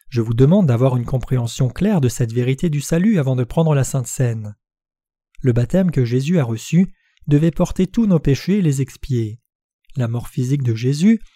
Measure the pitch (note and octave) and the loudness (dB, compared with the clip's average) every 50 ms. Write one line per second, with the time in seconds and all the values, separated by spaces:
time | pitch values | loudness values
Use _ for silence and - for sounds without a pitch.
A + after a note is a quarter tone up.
0 | _ - B2+ A#2 A2 A#2 A#2 A#2 C3 D3+ F#3 G#3+ F#3 C3+ A#2 A2+ C3 C3 B2+ B2 | _ -6 -4 -4 -2 0 2 4 4 6 6 4 4 4 2 2 2 2 0 0
1 | A#2 - C3+ B2 - - C3 B2 A#2 A#2 - - C3 A#2+ - - F3+ G#3+ G#3 D#3+ | -2 -2 -4 -4 -2 -2 -2 -2 -2 -4 -2 -2 -2 -2 -2 -2 0 0 2 2
2 | C3 B2 - - B2 A2+ A2+ B2 B2 C3 C3+ - F3+ E3+ D3 C#3+ - - E3 E3+ | 0 0 0 -2 -4 -2 -2 -2 -2 -2 -2 0 -2 -2 -2 -4 -2 -2 -2 0
3 | F#3 A3+ A3 E3 C3 C3+ C3 B2 B2 - - E3 E3 D#3 D3 C#3 B2 - - C3+ | 2 2 2 2 0 0 0 -2 -2 -2 0 0 2 2 2 2 0 0 -2 -4
4 | A#2 - - - B2+ A#2+ A2+ A2+ G#2+ G#2 G2+ - _ _ _ _ _ _ _ _ | -4 -6 -4 -2 -2 -2 -2 -4 -8 -12 -14 -16 _ _ _ _ _ _ _ _
5 | _ _ _ _ _ _ _ - - B2+ A#2 A#2+ A#2+ - - F#3 F#3+ E3+ - C#3 | _ _ _ _ _ _ _ -2 -2 0 0 0 0 0 0 0 0 2 0 0
6 | B2 A2+ A#2+ C3 C3+ D#3 F#3 E3 C3 A2+ A2+ A2 - - D#3 E3+ F#3+ - - _ | 0 0 0 -2 0 0 0 0 0 -2 -4 -8 -4 0 2 2 2 2 -4 _
7 | _ _ _ _ - D3 D3 D3 D#3+ E3 - - F3 - - - F#3 - - A#3 | _ _ _ _ -2 0 2 2 2 2 0 0 -2 -2 0 -2 -2 0 0 0
8 | A3+ G3+ F3 D3+ - C#3+ C3 - - E3+ G3 G#3+ F3 D3+ C3+ C#3 C3 - - - | 2 2 2 2 2 2 0 0 0 0 0 2 2 0 0 0 -4 -6 -8 -12
9 | - - B2+ A#2 A2+ G#2 A#2 - _ _ _ _ _ _ _ _ _ - - C3 | -8 -4 -4 -2 -2 -4 -8 -14 _ _ _ _ _ _ _ _ _ -10 -6 -4
10 | A#2+ A#2 A#2 A#2 - - - - B2 B2+ C#3+ C#3+ B2+ A#2 A2+ A2 B2 C3 C#3+ D3 | -4 -4 -4 -6 -8 -6 -6 -4 -2 -2 -2 0 0 -2 -2 0 -2 -2 0 2
11 | F3+ A3 A3+ A3 - - _ | 4 4 4 2 -2 -10 _